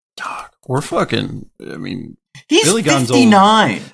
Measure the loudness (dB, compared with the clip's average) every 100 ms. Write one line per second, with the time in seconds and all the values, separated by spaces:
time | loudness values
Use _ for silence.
0 | _ -16 -14 -14 -16 _ -6 -6 -4 -4
1 | -2 -4 -6 -10 -16 _ -16 -14 -10 -10
2 | -12 -20 _ -20 _ 2 2 0 0 0
3 | 2 4 6 6 4 4 0 -2 -10